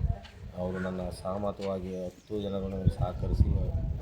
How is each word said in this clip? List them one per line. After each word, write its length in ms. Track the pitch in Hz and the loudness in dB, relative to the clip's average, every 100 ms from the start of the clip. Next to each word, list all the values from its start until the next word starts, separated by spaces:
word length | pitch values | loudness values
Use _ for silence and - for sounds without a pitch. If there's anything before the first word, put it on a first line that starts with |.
| - - - - - 90 | 4 0 -4 -12 -10 -4
ಅವರು 180 | 90 92 | -2 -2
ನನ್ನ 220 | 92 92 90 87 | -2 -2 -4 -4
ಸಹಮತವಾಗಿ 840 | 92 98 101 95 98 95 92 92 90 | -4 -2 -2 -2 -2 -2 -2 -4 -6
ಹತ್ತು 360 | - - 107 | -8 -6 -4
ಜನಗಳು 260 | 101 98 95 | -2 -2 -2
ನನಗೆ 300 | 95 95 - | 4 4 4
ಸಹಕರಿಸಿ, 500 | 90 92 - - - - - - - - | 0 0 0 4 6 4 2 0 0 -2